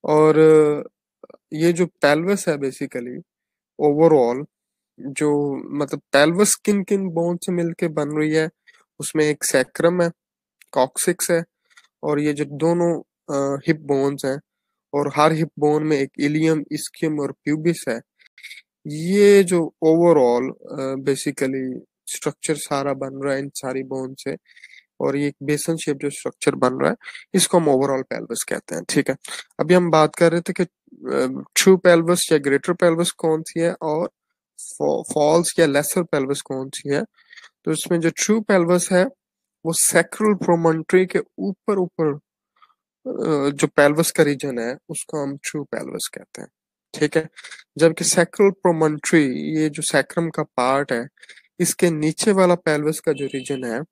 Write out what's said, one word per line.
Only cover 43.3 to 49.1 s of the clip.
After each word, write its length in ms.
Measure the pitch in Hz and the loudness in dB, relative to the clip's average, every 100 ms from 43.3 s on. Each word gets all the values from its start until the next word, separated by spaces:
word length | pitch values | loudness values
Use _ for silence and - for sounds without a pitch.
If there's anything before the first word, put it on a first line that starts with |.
| 147 139 | 0 -2
जो 160 | 143 147 | -2 -2
pelvis 440 | - 143 151 165 | 4 4 4 -2
का 120 | - | 2
रीजन 360 | 147 139 143 120 | 0 0 -6 -6
है, 200 | 117 127 _ | -6 -8 _
उसको 340 | 160 - 156 | -14 -10 -8
हम 140 | 143 139 | -6 -8
true 300 | - 156 143 | -10 -10 -8
pelvis 320 | - 67 - - | -10 -8 -10 -10
कहते 280 | - - - | -14 -20 -18
हैं, 60 | - _ _ _ _ | -18 _ _ _ _
ठीक 220 | - 151 160 | -4 0 0
है। 120 | 160 - - - _ - | -4 -14 -20 -20 _ 2
जबकि 260 | 165 160 | 2 2
sacral 460 | 170 - 170 - 202 | -2 0 0 2 2
promontory, 840 | 190 185 160 156 151 - | 2 -2 2 0 -2 0